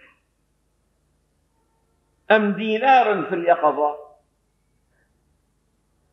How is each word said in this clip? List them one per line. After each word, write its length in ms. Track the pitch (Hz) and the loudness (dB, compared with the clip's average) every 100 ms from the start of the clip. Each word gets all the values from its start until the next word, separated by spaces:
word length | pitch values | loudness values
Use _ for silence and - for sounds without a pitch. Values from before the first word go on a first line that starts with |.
| - _ _ _ _ _ _ _ _ _ _ _ _ _ _ _ _ _ _ _ _ _ - | -20 _ _ _ _ _ _ _ _ _ _ _ _ _ _ _ _ _ _ _ _ _ 0
أم 200 | 214 208 | 0 0
دينار 680 | 190 220 214 269 262 214 196 | -4 -4 -2 2 4 4 -2
في 120 | 147 180 | -4 -4
اليقظة؟" 600 | 170 165 151 139 147 147 - _ _ _ _ _ _ _ _ _ _ _ _ _ _ _ _ _ _ _ _ | 0 2 2 0 -4 -6 -18 _ _ _ _ _ _ _ _ _ _ _ _ _ _ _ _ _ _ _ _